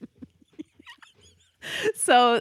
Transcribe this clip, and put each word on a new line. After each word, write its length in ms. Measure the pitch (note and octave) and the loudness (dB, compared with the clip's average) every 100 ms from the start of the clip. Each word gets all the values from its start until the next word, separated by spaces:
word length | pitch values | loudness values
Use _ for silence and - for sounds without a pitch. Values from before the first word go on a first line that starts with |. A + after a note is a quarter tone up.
| - _ - _ _ - - _ - - - _ _ _ _ _ - - G#4 - | -20 _ -20 _ _ -20 -20 _ -20 -20 -20 _ _ _ _ _ -14 -6 -6 -4
So, 440 | - B3 A#3+ A#3 | 2 4 4 0